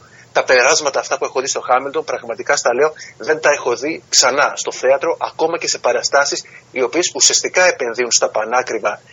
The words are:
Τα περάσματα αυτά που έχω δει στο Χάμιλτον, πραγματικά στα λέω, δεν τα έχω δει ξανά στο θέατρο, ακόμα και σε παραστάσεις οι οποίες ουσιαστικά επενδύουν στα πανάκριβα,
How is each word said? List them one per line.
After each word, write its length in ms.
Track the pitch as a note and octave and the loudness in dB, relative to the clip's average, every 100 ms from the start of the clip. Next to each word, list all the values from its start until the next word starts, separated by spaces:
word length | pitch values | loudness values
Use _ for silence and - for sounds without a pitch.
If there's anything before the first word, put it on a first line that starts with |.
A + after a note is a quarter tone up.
| - - - | -18 -20 -4
Τα 120 | C#3+ | -2
περάσματα 560 | C3+ C3 B2 D#3+ D3+ C3 | 2 4 4 2 0 -2
αυτά 180 | A#2 C#3 | -2 -4
που 80 | C#3+ | -2
έχω 140 | C#3 | -2
δει 60 | C3 | -2
στο 140 | B2 | -4
Χάμιλτον, 420 | A2+ B2+ C#3 D#3 | 0 0 0 -6
πραγματικά 520 | D3+ B2 A#2 A2+ A#2+ C#3+ | -6 -8 -8 -8 -2 0
στα 180 | C#3 | 0
λέω, 200 | A#2+ D3 - - - | 2 2 0 -14 -10
δεν 220 | A2 D#3 | -4 0
τα 100 | D#3 | 2
έχω 260 | C#3 C3 A#2 | 0 0 -2
δει 280 | C#3 E3 - | -4 -8 -2
ξανά 440 | - C3+ C3+ B2+ - | 2 2 2 2 0
στο 160 | - | -6
θέατρο, 460 | - B2+ C#3 E3 D#3 | -2 2 2 2 -2
ακόμα 380 | A#2 - D#3+ E3 | -4 -2 -2 0
και 100 | - | -4
σε 100 | - | -2
παραστάσεις 640 | B2+ A#2+ - C#3+ C#3 E3 - - _ | 0 0 2 2 2 -2 -8 -18 _
οι 100 | - | -4
οποίες 300 | B2 D#3+ F3+ G3 | -2 0 -2 2
ουσιαστικά 480 | - - B2+ - F3+ | 2 2 0 2 2
επενδύουν 460 | - B2 A2+ A#2+ | 2 -4 -2 0
στα 180 | - C3+ | 0 0
πανάκριβα, 720 | A2 A2 B2 A#2+ A2 G#2 - - | -2 0 0 0 -2 -4 -6 -10